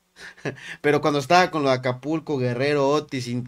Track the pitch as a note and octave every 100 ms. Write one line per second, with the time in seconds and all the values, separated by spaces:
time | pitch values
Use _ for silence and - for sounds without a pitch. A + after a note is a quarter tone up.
0 | _ - - - C#3+ C3 - - D3 C#3
1 | D#3 C#3+ C#3 F3 F3+ D#3+ C#3 B2+ B2+ B2
2 | C#3+ D#3+ D#3+ C#3+ B2 A#2+ C#3 D3 C#3 D3+
3 | D3+ C3+ B2 B2